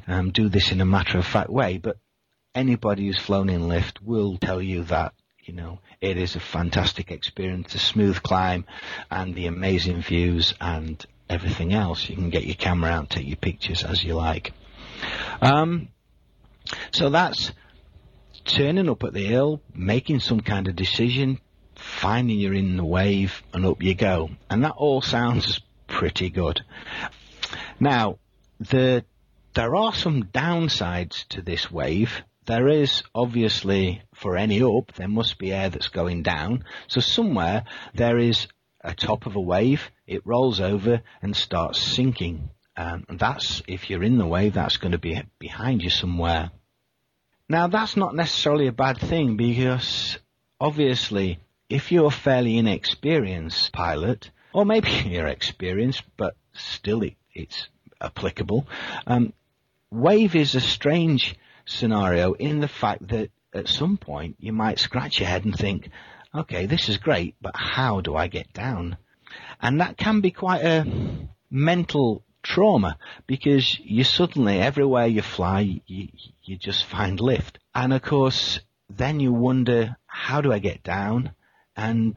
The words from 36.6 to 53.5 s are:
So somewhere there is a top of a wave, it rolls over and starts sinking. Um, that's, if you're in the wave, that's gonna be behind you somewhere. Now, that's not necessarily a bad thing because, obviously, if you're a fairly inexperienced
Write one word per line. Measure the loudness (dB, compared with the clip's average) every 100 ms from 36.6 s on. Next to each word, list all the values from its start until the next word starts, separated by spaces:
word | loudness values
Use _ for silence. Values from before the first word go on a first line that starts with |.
| -6 -16 -4
So | -2
somewhere | 0 2 2 2 2 0 -4 -12 -8
there | 0 2 4
is | 2 2 -2 _ _ _
a | -10 -4
top | -2 -2 -4
of | -4
a |
wave, | 0 2 4 2 -2 _ -10
it | -8 -2
rolls | 2 2 2
over | 0 0 2 0 -2 -10
and | -6 -4
starts | -2 -2 -2 -2
sinking. | -2 0 0 0 -4 -6 -10 -14 _ -10
Um, | -8 -8 -8
that's, | -2 -2 -2 -6 -8 -8
if | -10 -6
you're | 0
in | 2 4
the | 2
wave, | 2 2 2
that's | -2 -2
gonna | -2 -2
be | -2 -6 -8 -14
behind | -14 -6 -2 -2
you | 0
somewhere. | -2 -2 -2 0 0 -2 -10 _ _ _ _ _ _ _ _ -2
Now, | 0 2
that's | 0 0 -2
not | 0 0
necessarily | -2 0 2 2 2
a |
bad | 2 0 0
thing | -2 0 2 2
because, | 2 2 2 0 -2 -4 -6 -8 _ _ _ -4
obviously, | -2 2 2 2 -2 0 -2 -4 _ _ -4
if | -4 2
you're | 4 4
a |
fairly | 4 2 4 4 4
inexperienced | 4 2 -2 -2 0 2 0 -4 -4